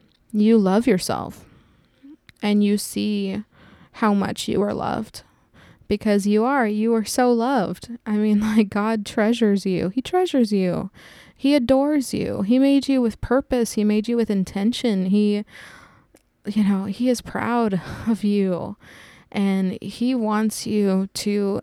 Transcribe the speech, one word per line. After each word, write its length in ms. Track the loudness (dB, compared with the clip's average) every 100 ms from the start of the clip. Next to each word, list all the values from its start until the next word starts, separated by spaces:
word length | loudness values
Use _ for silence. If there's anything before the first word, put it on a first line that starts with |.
| _ _ _
you 280 | 0 4 4
love 260 | 4 2 2
yourself 580 | 0 0 -6 -8 -14 -20 -20 _ _ _ _ -20 -20 _ _
and 200 | 0 2
you 140 | 2 0
see 680 | -2 -4 -4 -2 -4 -8 -10 _ -20 -20 -18
how 200 | -2 0
much 340 | 0 -2 -6 -4
you 140 | -2
are 120 | -2
loved, 500 | -2 -4 -4 -6 -14 -20 _ _ _ -20 _ -6
because 400 | -4 0 0 2
you 160 | 2
are, 240 | 2 0 0
you 260 | 0 0
are 120 | 0 -2
so 260 | 0 2
loved. 680 | 2 2 0 -2 -4 -12 -12 -4
I 120 | 0
mean, 220 | 2 2
<laughs> 160 | 2 2
like, 140 | 2
God 380 | 0 -2 -2 -4
treasures 580 | 0 0 2 2 2 0
you. 240 | -2 -2
He 140 | -4
treasures 500 | -2 0 2 2 2
you. 380 | 2 0 -2 -6 -12 -20 -20 -20 _
He 200 | 2 2
adores 580 | 4 2 2 0 -2
you. 300 | -4 -4 -2
He 160 | 2 4
made 280 | 4 4 2
you 140 | 0
with 180 | 0 -2
purpose. 520 | -2 -2 0 -2 -2
He 100 | 0
made 240 | 0 0 0
you 80 | -2
with 140 | 0
intention. 800 | 0 -2 -2 -2 0 0 0 2
He, 360 | 2 2 0 -4 -16 -20 -20 -20 _ _ _ _ _ -4
you 180 | 0
know, 220 | 2 0 -2
he 240 | -2 0
is 120 | 0
proud 600 | -4 -6 -2 0 0 -2 -6
<laughs> 140 | -8 -4
of 160 | 0
you, 540 | 0 2 0 -2 -6 -12 -20 -20 -20 -20 -10
and 460 | -2 0 0 -2 -4
he 320 | -10 -4 -2
wants 540 | 0 0 0 -2 -4 -4
you 420 | 0 2 0 -2
to 480 | -4 -2 -2 -2 -4